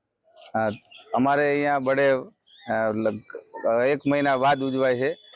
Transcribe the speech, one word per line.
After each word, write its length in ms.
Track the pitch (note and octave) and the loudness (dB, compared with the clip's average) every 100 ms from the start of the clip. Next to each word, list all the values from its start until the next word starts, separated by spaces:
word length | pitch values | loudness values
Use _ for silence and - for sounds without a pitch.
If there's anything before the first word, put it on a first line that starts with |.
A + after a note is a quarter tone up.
| _ _ _ _ - A2 | _ _ _ _ -8 -4
અ, 140 | A2 G#2+ _ - - | -2 -4 _ -20 -6
અમારે 360 | A#2 C3+ C#3+ D3 | -2 2 2 2
અહીંયા 300 | C#3+ D3 C#3+ | 0 0 0
બળે, 300 | C3 C#3 C#3 | 0 2 2
અ, 840 | C3 F3 _ _ - - A2 A2 G#2+ | 2 -2 _ _ -16 -6 -2 -2 0
લગ-, 720 | A2 G#2+ - - - - G#2 | -2 -4 -10 -20 -18 -6 0
અ, 140 | A#2 | 2
એક 180 | B2+ C#3+ C#3+ | 2 0 0
મહિના 300 | C#3+ C#3+ C3 | 0 0 2
બાદ 260 | C3+ C#3+ | 2 0
ઉજવાય 320 | C3+ C3 C3 B2 | -2 -2 0 0
છે. 220 | C3+ E3+ - | -2 -6 -14